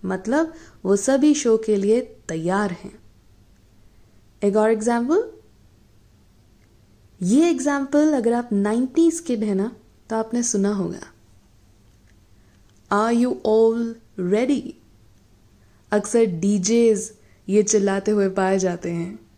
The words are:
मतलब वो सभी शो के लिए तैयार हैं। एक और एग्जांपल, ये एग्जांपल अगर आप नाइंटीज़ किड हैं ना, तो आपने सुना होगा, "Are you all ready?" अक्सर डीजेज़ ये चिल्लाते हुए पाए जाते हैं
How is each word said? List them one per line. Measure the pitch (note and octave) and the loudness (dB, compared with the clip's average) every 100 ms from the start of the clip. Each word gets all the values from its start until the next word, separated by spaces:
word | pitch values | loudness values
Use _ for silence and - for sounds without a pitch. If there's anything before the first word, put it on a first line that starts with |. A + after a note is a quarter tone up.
मतलब | F#3+ F#3+ G#3+ C#4 D#4+ - - - | -6 -8 -2 -2 -2 -6 -20 -12
वो | F#3+ G3 | -2 0
सभी | A3+ C4+ D4+ | 2 2 4
शो | D4 A#3+ A3 | 2 2 0
के | A3 G#3 | 2 0
लिए | G3 A3+ | 2 0
तैयार | B3 - - E3 E3 F#3+ G#3 | 0 -14 -10 -6 -2 -2 -2
हैं। | F3 - - - _ _ _ _ _ _ _ - _ _ _ _ _ | -6 -14 -20 -20 _ _ _ _ _ _ _ -20 _ _ _ _ _
एक | G3+ G3+ | 0 2
और | G#3+ | 2
एग्जांपल, | A3+ G#3+ A#3+ A#3+ E4+ A#4 - _ _ _ _ _ _ _ _ _ _ _ _ _ _ _ _ _ _ | 0 0 -2 0 0 -2 -10 _ _ _ _ _ _ _ _ _ _ _ _ _ _ _ _ _ _
ये | F3+ A#3+ E4+ | 0 2 2
एग्जांपल | C#4+ C4 C#4+ C#4 D4 D#4 | 0 -2 -4 0 2 2
अगर | C#4+ A3+ | 2 0
आप | A#3+ A#3+ | -2 -2
नाइंटीज़ | G3+ G3+ A3+ C4 - E4 D#4+ | -2 0 0 -2 2 2 2
किड | - A#3+ | -4 -4
हैं | G#3+ | -2
ना, | F#3+ G#3 - _ _ _ | -2 -2 -6 _ _ _
तो | A3+ | -6
आपने | A3 A#3+ | -4 -4
सुना | A#3 G3+ G3 | -2 0 0
होगा, | G#3 E3+ E3+ - _ _ _ _ _ _ _ _ _ _ _ _ _ _ _ _ _ _ | -2 -6 -8 -14 _ _ _ _ _ _ _ _ _ _ _ _ _ _ _ _ _ _
"Are | - - A#3 B3 | 0 2 2 0
you | - - | -2 0
all | A3 A3+ A3+ A#3 A3+ _ - F3+ | 4 4 2 -4 -8 _ -8 -2
ready?" | G#3 B3+ C#4 - - _ _ _ _ _ _ _ _ _ _ _ | 0 0 -2 -4 -16 _ _ _ _ _ _ _ _ _ _ _
अक्सर | G#3 G#3 A#3 | -4 0 2
डीजेज़ | A3+ E3+ F#3+ G#3 F3+ A#3 A#3 G#3 F3+ - _ _ - | 2 0 0 0 2 2 4 2 -4 -16 _ _ -2
ये | G3+ | 0
चिल्लाते | G#3 A3 G3 G3 G3 | 2 2 2 0 0
हुए | G#3 G3 | 0 0
पाए | F#3+ F#3+ F#3+ | 0 0 0
जाते | F#3 F3 F3 | 0 -4 -6
हैं | E3+ E3+ G#3+ - | -6 -8 -10 -20